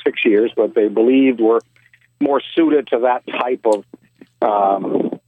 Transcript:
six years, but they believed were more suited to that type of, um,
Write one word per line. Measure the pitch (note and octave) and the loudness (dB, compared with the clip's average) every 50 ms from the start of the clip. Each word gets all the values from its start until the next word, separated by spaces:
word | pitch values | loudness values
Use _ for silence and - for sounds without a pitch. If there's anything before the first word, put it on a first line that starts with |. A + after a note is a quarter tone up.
| - | -4
six | C#3 C3 - - | -4 -4 -2 0
years, | A#2 G2+ G#2 A2+ A2 - | 2 2 2 2 0 0
but | - G#2+ G#2 - | -2 -2 0 0
they | A#2 G#2 G#2 | 0 0 0
believed | G2+ A2+ A#2 B2+ C3 C3+ C3+ C3 B2 A2+ | 0 0 2 2 4 4 4 2 2 2
were | A2+ A2 A2+ A2+ - _ _ _ _ _ _ _ _ _ _ - | 2 2 2 0 -2 _ _ _ _ _ _ _ _ _ _ -4
more | - C#3 C#3 A#2+ - - - | -2 -2 -2 -2 -4 -4 -2
suited | E3+ E3 D3+ D3+ C#3+ A#2+ | 0 2 2 2 0 0
to | - C3+ A#2 | -2 -2 0
that | A#2+ B2+ B2 B2+ - | 0 0 -2 -2 -6
type | - - C#3 B2+ B2+ B2+ - - | -8 -8 -6 -4 -4 -4 -2 0
of, | A2 G#2+ G2+ - _ - - _ _ _ - - _ _ - | 0 0 0 -4 _ -20 -20 _ _ _ -20 -20 _ _ -4
um, | - A2 G#2 G2+ G2 G2 G2 - - - - - - - - - _ | -2 0 0 2 2 2 0 0 -2 -4 -4 -4 -4 -4 -6 -10 _